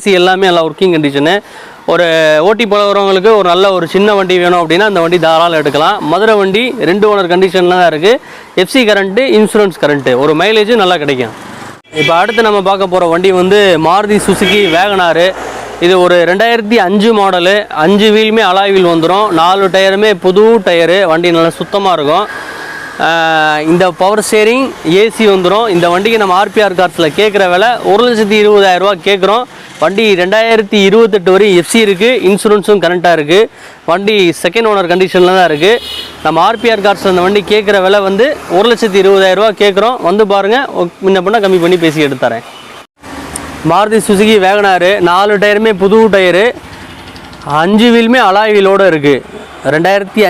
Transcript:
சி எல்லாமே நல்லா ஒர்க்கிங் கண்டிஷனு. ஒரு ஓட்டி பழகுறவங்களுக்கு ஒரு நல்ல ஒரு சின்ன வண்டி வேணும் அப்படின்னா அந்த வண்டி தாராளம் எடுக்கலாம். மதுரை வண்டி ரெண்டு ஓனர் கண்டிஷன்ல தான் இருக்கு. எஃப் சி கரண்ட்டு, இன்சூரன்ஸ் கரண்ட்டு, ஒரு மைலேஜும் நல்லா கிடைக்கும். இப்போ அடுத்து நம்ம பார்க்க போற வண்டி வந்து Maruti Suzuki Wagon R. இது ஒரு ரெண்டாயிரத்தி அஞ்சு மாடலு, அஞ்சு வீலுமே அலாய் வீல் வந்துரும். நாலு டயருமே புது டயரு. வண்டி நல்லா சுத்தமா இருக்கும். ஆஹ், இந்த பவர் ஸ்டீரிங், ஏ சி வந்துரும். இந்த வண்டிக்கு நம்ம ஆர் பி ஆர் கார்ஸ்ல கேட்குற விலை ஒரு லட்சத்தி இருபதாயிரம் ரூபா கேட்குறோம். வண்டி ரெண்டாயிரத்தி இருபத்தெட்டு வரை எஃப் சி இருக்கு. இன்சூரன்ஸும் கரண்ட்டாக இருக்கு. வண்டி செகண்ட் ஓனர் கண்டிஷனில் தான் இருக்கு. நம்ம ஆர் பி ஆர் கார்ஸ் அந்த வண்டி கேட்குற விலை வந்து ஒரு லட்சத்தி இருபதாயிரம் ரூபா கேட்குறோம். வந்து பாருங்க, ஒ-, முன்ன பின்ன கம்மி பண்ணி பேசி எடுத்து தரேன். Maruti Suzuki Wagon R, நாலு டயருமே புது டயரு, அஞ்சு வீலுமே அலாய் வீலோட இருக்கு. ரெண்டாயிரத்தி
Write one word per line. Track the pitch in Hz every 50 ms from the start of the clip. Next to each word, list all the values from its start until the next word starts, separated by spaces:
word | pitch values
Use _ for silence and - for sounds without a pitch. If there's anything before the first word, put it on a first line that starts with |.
| -
சி | 214 190 180
எல்லாமே | 175 185 185 185 196 190
நல்லா | 175 170 165 160
ஒர்க்கிங் | 151 - 196 185 175
கண்டிஷனு. | 160 156 143 139 143 143 156 185 - - - - - - - - - - - 165
ஒரு | 165 175 170 165 160 160 156 151 151 156 190
ஓட்டி | 220 208 240 202 202
பழகுறவங்களுக்கு | 208 208 202 202 202 202 196 196 190 180 220 226 214
ஒரு | 190 180 175
நல்ல | 180 190 202 190
ஒரு | 180 170 156 -
சின்ன | 185 202 214 208 196
வண்டி | 190 180 185 180 175
வேணும் | 175 175 175 170
அப்படின்னா | 156 160 175 208 220 202
அந்த | 180 165
வண்டி | 165 175 180 165 160
தாராளம் | 165 160 170 170 165 156 147
எடுக்கலாம். | 147 135 143 156 180 208 208 - 151 160
மதுரை | 180 208 220 220 208
வண்டி | 196 190 185 214 247 254 - 240 - 156
ரெண்டு | 180 208 202 214 208
ஓனர் | 202 190 165 175
கண்டிஷன்ல | 180 190 190 165 190 180 175 180 180 180
தான் | 170 156
இருக்கு. | 151 156 202 247 294 - - - - - - - - 185
எஃப் | - -
சி | 269 247 208
கரண்ட்டு, | 214 196 196 196 190 226 262 262 220 214
இன்சூரன்ஸ் | 214 - - 220 208 196 160 - -
கரண்ட்டு, | 147 147 143 131 139 127 120 135
ஒரு | 151 156 156 175
மைலேஜும் | 208 220 220 214 202 247 233 196
நல்லா | 180 180 170 147
கிடைக்கும். | 143 143 127 123 110 - - - - - - - - - - _ _ - 156
இப்போ | 151 165 165 170
அடுத்து | 185 208 233 226 226
நம்ம | 220 208 202 190
பார்க்க | 190 196 196 196 185 175
போற | 185 180 170 165
வண்டி | 170 185 196 190 180
வந்து | 180 185 196 208 208 196 175 156 160
Maruti | 160 175 196 208 208 214 202 -
Suzuki | - 190 - 208 185 196 208 202 185 160
Wagon | 170 185 208 202 190 180
R. | 170 160 160 175 185 185 - - - - - - - - - 170
இது | 175 185 185 180
ஒரு | 180 175 175 170 165
ரெண்டாயிரத்தி | 180 202 220 233 233 233 220 208 226 226 196
அஞ்சு | 175 196 208 196 233 226 208
மாடலு, | 202 196 185 180 170 180 202 208 - - - 156 156
அஞ்சு | 170 202 208 208 220 208
வீலுமே | 214 220 220 214 226 214 185
அலாய் | 196 190 196 202 196
வீல் | 190 185 175 170
வந்துரும். | 165 160 165 180 196 214 214 180 160
நாலு | 165 175 190 196 196 190 170
டயருமே | 190 190 196 190 196 208 220 208 175 -
புது | 185 180 196 214 226 233 233 190 202
டயரு. | 175 170 170 165 175 196 202 170 156
வண்டி | 165 175 180 170
நல்லா | 165 165 165 160 -
சுத்தமா | 180 - - 202 196 190 180 160
இருக்கும். | 147 143 156 180 208 - - - - - - - - - - - - - - - 156
ஆஹ், | 156 165 165 160 160 160 156 156 156 151 151 151 160
இந்த | 165 175 190 185 170 -
பவர் | 185 190 208 214 202 -
ஸ்டீரிங், | - 214 214 214 240 262 269 247 - - - 151 160
ஏ | 190 214 226 214
சி | - 226 208 196
வந்துரும். | 190 185 175 185 208 233 226 185
இந்த | 175 165 175 175
வண்டிக்கு | 180 202 226 226 220 208
நம்ம | 190 180 185
ஆர் | 208 208 185
பி | 220 214
ஆர் | 196 185 175
கார்ஸ்ல | 185 175 - - 170 156 - -
கேட்குற | 202 214 190 202 196 180 175
விலை | 180 208 240 247 - - 175
ஒரு | 185 208 240
லட்சத்தி | 247 240 214 220 196 208 214 208
இருபதாயிரம் | 208 208 202 196 190 180 175 185
ரூபா | 202 202 175 156
கேட்குறோம். | 190 202 196 180 190 202 233 247 - - - - - - - 147
வண்டி | 160 190 202 226 214 196 170
ரெண்டாயிரத்தி | 180 185 202 220 226 226 226 220 220 196 - 208 196 196
இருபத்தெட்டு | 190 226 233 214 190 208 175 190 185
வரை | 190 208 214 185 175
எஃப் | 165 - -
சி | 233 226
இருக்கு. | 202 196 170 208 240 262 220 - 180
இன்சூரன்ஸும் | 202 190 - 220 208 208 170 - 208 202 165
கரண்ட்டாக | 165 180 180 165 180 170 160
இருக்கு. | 147 147 165 196 226 - - - - - - - - -
வண்டி | 165 185 202 202 220 208 190 170 156 - -
செகண்ட் | 180 175 226 233 220
ஓனர் | 208 196 190 165 175
கண்டிஷனில் | 180 185 180 - 185 180 180 180 190
தான் | 180 165
இருக்கு. | 156 147 156 196 226 240 - - - - - - - - -
நம்ம | 156 160 160 170 202
ஆர் | 233 220 214
பி | 233 226
ஆர் | 208 196
கார்ஸ் | 208 196 196 - 196 185
அந்த | 180 175
வண்டி | 185 202 208 190 - 208
கேட்குற | 214 208 196 202 196 185
விலை | 190 196 208 196 190
வந்து | 196 196 233 294 - - - - 156 180
ஒரு | 208 240 240
லட்சத்தி | - - 220 185 202 185
இருபதாயிரம் | 190 196 190 190 190 185 185
ரூபா | 208 220 196 - 202
கேட்குறோம். | 208 190 190 202 233 254 240 - 170
வந்து | 185 208 220 190 202
பாருங்க, | 196 196 196 220 262 269 - - -
ஒ-, | 180 175 - - 196
முன்ன | 190 190 190 175 185
பின்ன | 214 233 196
கம்மி | 190 190 185 165
பண்ணி | 175 185 175 165
பேசி | 165 147 156 151 139
எடுத்து | 135 127 135
தரேன். | 123 113 117 - - - - - - - - - - _ _ - - - - - - - - - - - - - 156
Maruti | 165 185 208 214 214 220 190
Suzuki | - 208 185 214 214 220 208 185
Wagon | 185 196 208 202 196 190
R, | 180 175 180 202 202 180 170
நாலு | 175 185 202 208 214 202 196
டயருமே | 208 208 208 220 226 214 180
புது | 190 196 202 220 226 220 190
டயரு, | 196 185 180 170 175 208 247 - - - - - - - - - - - - - - - - - - - 147 143 151 160
அஞ்சு | 180 208 214 226 240 233
வீலுமே | 233 233 226 247 262 233 196
அலாய் | 185 202 220 220 214 208
வீலோட | 196 190 196 196 196 185 165
இருக்கு. | 156 143 147 139 120 - - - - - - - - - 135 143
ரெண்டாயிரத்தி | 156 170 185 196 202 196 190 - 220 208